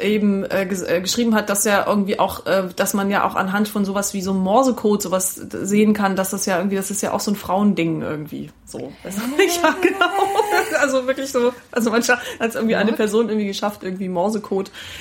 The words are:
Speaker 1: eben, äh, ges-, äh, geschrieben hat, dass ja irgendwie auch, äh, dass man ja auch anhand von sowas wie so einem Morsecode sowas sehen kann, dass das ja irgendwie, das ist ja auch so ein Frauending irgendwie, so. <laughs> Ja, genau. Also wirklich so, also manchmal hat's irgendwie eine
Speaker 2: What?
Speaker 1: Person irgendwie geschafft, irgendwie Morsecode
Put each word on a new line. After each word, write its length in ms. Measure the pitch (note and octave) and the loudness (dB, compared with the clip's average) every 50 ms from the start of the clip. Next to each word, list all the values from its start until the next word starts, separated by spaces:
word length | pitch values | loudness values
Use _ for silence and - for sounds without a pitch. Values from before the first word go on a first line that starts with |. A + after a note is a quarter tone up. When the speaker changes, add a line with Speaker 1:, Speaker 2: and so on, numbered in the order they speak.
Speaker 1:
eben, 420 | - G3+ G#3+ G#3+ G#3 G3+ G3 G3 F#3+ | 0 2 2 4 4 2 2 2 0
äh, 220 | - - F#3+ G3 F#3 | 0 0 0 0 0
ges-, 140 | G3+ F#3 E3+ | -2 -4 -2
äh, 140 | - E3+ F3+ | 0 0 0
geschrieben 340 | F#3 F#3 - A#3 A#3+ A#3 A3 | 0 0 0 2 2 4 4
hat, 140 | A3 G#3+ - | 2 2 0
dass 160 | G3+ G3+ - | 0 0 2
ja 220 | A3 G3+ G3 - | 2 2 2 2
irgendwie 320 | - G3+ G3+ G3 F#3+ G3+ - | 2 2 2 2 0 2 0
auch, 260 | F3+ G3 - - - | 0 0 0 -4 -2
äh, 200 | - F3 G3 F#3 F3+ F3+ | 0 0 0 0 -2 -2
dass 180 | - G3 F#3+ | -2 -2 0
man 160 | - G3+ G3 G3 | 0 0 0 2
ja 160 | G3+ F#3 - | 2 2 2
auch 100 | F#3+ - | 2 0
anhand 320 | F#3+ F#3+ F#3+ F#3 G#3 G#3+ G#3 | 0 -2 0 0 0 0 0
von 160 | - G#3+ G3 | 0 -2 -2
sowas 260 | G3 G3 G3+ G3 - | 0 0 -2 -2 -2
wie 80 | - G3 | -4 -4
so 120 | F3+ G3 | -2 0
einem 80 | F#3+ F#3+ | 0 0
Morsecode 600 | F#3 F#3 G#3 B3 C4+ C4 A#3 - - G#3 G#3 G3+ | 2 4 4 4 4 4 2 2 2 2 2 2
sowas 360 | - F3 F3+ F#3+ F#3+ - - | 0 0 -2 0 -2 -2 -6
sehen 580 | - - - - F2 - G3 G3+ G#3 G#3+ G#3+ G#3+ | -8 -12 -10 -6 -6 -2 2 4 4 4 4 4
kann, 220 | G#3 G3+ F#3+ F#3+ | 2 2 0 0
dass 140 | F#3 F#3+ F#3+ | 0 -2 -2
das 140 | - F#3+ - | -4 -4 -2
ja 140 | G3+ F#3+ E3+ | 0 0 0
irgendwie, 180 | F#3 G3+ G3 | 0 0 -2
das 140 | G3 F#3+ - | -2 -2 -4
ist 100 | G3+ - | -4 -4
ja 100 | - - | -2 -2
auch 80 | - G#3 | -2 -2
so 100 | - A3 | -2 -2
ein 60 | G#3 | -4
Frauending 680 | G3+ - - F3+ G3 G#3 G#3 F#3+ E3+ E3 E3 D#3+ D#3 | -4 -2 -2 0 2 4 2 2 2 0 0 -2 -2
irgendwie, 480 | - - D3+ D3+ D3+ - C3+ C#3 C#3+ D3+ - - - | -4 -6 -6 -8 -8 -10 -10 -12 -12 -14 -16 -20 -18
so. 260 | - - B2 C3 C3+ - - | -14 -12 -12 -12 -12 -14 -14
<laughs> 60 | - | -12
Ja, 680 | F3+ F#3+ G3+ A#3 B3 C#4+ D#4 G4 E4+ F4 F4 E4+ D#4+ D4 F#4 | -10 -8 -6 -6 -4 0 2 2 2 2 2 0 0 2 2
genau. 1000 | F4 F#4 F#4+ - F4+ F4 F#4+ G4 G4 G4 G4 G4+ G#4+ G#4 G#4 - - - D#4 D4 | 2 0 2 2 0 2 2 2 0 0 2 0 0 2 2 0 0 0 0 0
Also 260 | C#4+ C4+ C4 C4 B3 | 2 2 0 0 0
wirklich 240 | B3+ C4 C#4 C4+ - | 0 -2 -2 -2 -2
so, 220 | - B3 A#3+ B3 B3 - - - | 0 0 0 0 0 -4 -10 -6
also 200 | - B3 A3+ A#3 | -2 0 0 2
manchmal 280 | G#3 A#3+ A#3+ - B3 A#3+ - - - - | 2 2 2 2 0 0 0 -8 -6 -4
hat's 160 | - A3+ A3 | -4 -4 -2
irgendwie 180 | - A3+ A3 A3+ | 0 0 2 2
eine 140 | - G3+ G#3+ | 2 2 0
Speaker 2:
What? 60 | C4+ | 2
Speaker 1:
Person 320 | - A3 G#3 G3 A3+ A#3 G3+ | 0 0 2 2 2 2 2
irgendwie 180 | G#3+ G#3+ G#3 | 0 -2 -2
geschafft, 380 | G3 G3 - - G#3 G3+ - - | -2 -2 -2 -4 -4 -4 -4 -8
irgendwie 240 | F#3 F#3 F#3 G3+ F3+ | -8 -6 -6 -4 -4
Morsecode 600 | F3+ E3+ F3+ G#3 A3 G3+ G#3 - G#3 F#3+ - - - - - - - - | 0 0 0 0 0 -2 -4 -2 -2 -2 -4 -4 -10 -16 -16 -14 -14 -16